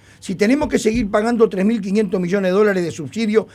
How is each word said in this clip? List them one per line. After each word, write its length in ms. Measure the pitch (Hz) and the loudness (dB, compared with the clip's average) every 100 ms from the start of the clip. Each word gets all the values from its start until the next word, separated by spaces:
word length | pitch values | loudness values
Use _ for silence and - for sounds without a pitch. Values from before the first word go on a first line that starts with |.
| - - | -20 -14
Si 140 | - | -10
tenemos 340 | 185 202 277 302 | 0 2 2 0
que 120 | 233 | 0
seguir 320 | 220 226 208 | 0 -2 0
pagando 360 | 208 220 240 226 | 0 0 2 2
tres 160 | 202 | 2
mil 160 | 196 233 | 0 0
quinientos 400 | 190 202 208 190 | 0 0 0 -2
millones 300 | 175 202 190 | -2 0 2
de 60 | 185 | 2
dólares 260 | 214 190 | 2 2
de 60 | 170 | -2
subsidio 580 | - 143 214 226 214 - | -6 -8 -4 0 0 0